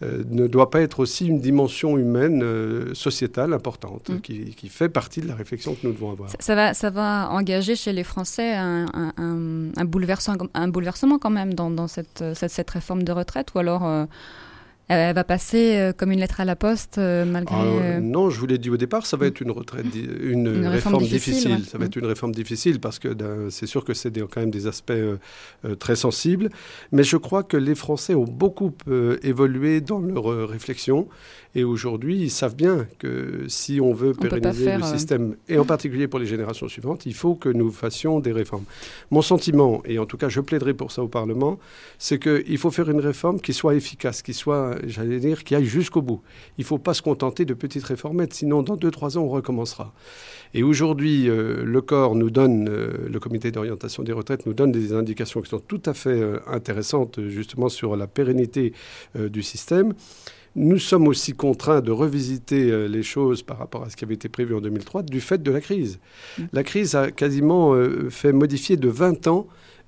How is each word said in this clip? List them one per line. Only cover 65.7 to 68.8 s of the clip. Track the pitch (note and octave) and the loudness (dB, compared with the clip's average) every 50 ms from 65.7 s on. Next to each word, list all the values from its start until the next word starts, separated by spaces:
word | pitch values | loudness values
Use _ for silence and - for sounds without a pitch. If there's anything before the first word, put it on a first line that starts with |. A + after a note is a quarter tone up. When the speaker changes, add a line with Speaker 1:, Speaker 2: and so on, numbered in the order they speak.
| G3+ G3 D3 G#2+ F#2+ F#2 - _ - - - - - - | -2 -2 -2 -4 -6 -10 -16 _ -20 -20 -20 -16 -12 -10
Speaker 2:
Mm. | E3 F3 - | -10 -4 -2
Speaker 1:
La | C3+ C#3 | -2 -2
crise | - - G3+ G#3+ E3 D3+ | 0 0 -2 0 2 2
a | C#3+ C#3 C#3 - | 2 0 0 0
quasiment, | - C#3+ C#3+ C#3 C#3 C#3+ D3+ E3+ F3+ E3+ D3 C3+ | 0 0 0 2 2 4 4 6 6 6 6 8
euh, | B2+ B2 B2+ C3+ - C#3+ B2+ | 6 6 4 2 -2 -4 -6
fait | A#2+ - - D3 C3+ | -6 2 4 4 6
modifier | C3+ D3 D3 C#3 C3+ - - F#3+ | 6 4 4 2 -2 0 2 2
de | D#3+ | 4